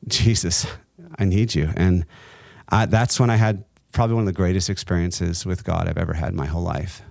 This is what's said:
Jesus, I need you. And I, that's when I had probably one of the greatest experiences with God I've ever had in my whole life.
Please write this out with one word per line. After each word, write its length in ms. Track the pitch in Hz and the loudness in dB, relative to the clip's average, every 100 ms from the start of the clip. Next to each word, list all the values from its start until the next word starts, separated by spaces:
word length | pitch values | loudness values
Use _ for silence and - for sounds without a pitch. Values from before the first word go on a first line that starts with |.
| - | -4
Jesus, 600 | - 117 113 90 85 - - _ _ - - | 2 2 2 0 -2 -4 -10 _ _ -20 -2
I 60 | |
need 300 | 98 95 110 | 2 2 2
you. 160 | 80 76 - | 0 0 0
And 280 | 90 90 80 - - - - - - | 2 2 0 -10 -20 -20 -20 -20 0
I, 180 | 98 113 | 0 4
that's 340 | 110 120 - | 2 2 2
when 100 | 120 | 2
I 60 | 113 | 4
had 280 | 110 101 - _ _ | 2 0 -8 _ _
probably 220 | - 117 | -2 0
one 80 | 113 | 2
of 40 | 104 | 0
the 60 | |
greatest 380 | 90 90 92 90 | 0 0 2 -2
experiences 760 | 95 - 90 87 87 87 82 | -4 -2 -2 -2 -2 -4 -4
with 200 | 90 90 | -4 -6
God 240 | - 85 85 | -2 -2 -2
I've 100 | 82 | -2
ever 160 | 85 | -4
had 160 | 80 80 | -2 -4
in 60 | - | -4
my 100 | 71 | -4
whole 160 | 82 | -2
life. 400 | 87 78 85 - - | -2 -4 -8 -12 -20